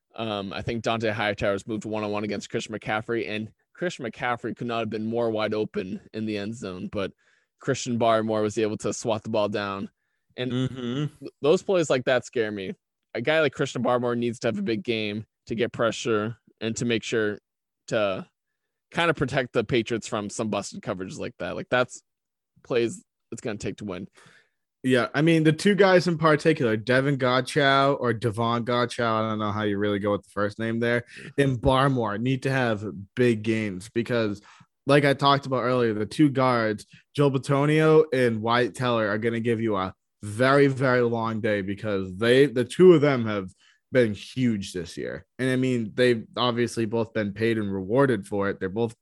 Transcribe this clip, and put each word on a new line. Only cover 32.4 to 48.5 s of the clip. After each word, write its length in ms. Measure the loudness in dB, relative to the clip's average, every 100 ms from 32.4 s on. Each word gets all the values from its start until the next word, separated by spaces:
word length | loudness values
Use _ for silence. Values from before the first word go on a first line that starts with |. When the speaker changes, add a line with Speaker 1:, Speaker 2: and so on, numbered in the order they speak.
Speaker 2:
to 60 | 0
have 340 | 0 0 -2 -6 -10 -10 2
big 260 | 2 2
games 460 | 0 -2 -2 -6 -6
because, 480 | -6 -2 -2 -2 -4 -12 -20 _ _ -2
like 180 | 2
I 100 | 2
talked 320 | 2 2 2 0
about 160 | -2
earlier, 280 | 0 0 0
the 120 | -2 -4
two 220 | 2 2
guards, 560 | 4 2 2 0 -2 -8 -20 _
Joel 180 | 0 0
Bitonio 720 | 0 0 0 2 4 6 6 4
and 280 | 2 2 0
Wyatt 340 | 0 2 0 -2
Teller, 320 | -2 0 0
are 100 | 0
gonna 220 | -2 -2
give 200 | -2 0
you 160 | 0 -2
a 180 | -4 -8 _ _
very, 440 | -10 0 4 6 4
very 340 | 4 2 2
long 380 | 2 0 -4 -2
day 220 | 0 0
because 520 | -2 -6 -4 -4 -4 0
they, 280 | 4 6 6
the 180 | 2
two 280 | -2 8 8
of 60 | 8
them 240 | 4 0 -2
have 240 | -4 -6 -14 _ _ _
been 200 | 2 2
huge 580 | -2 -8 -2 0 0 -4
this 220 | -10 -10 -10
year. 280 | -10 -10 -14 -6
And, 120 | -2
I 60 | 0
mean, 360 | 0 0 -2
they've 300 | 2 4 4 -2 -2
obviously 480 | 0 0 -2 -2
both 280 | -2 -2 -2
been 180 | -2 -4
paid 240 | 0 0 0
and 140 | -2
rewarded 540 | -4 0 2 4 2 -2
for 220 | -2
it. 100 | -2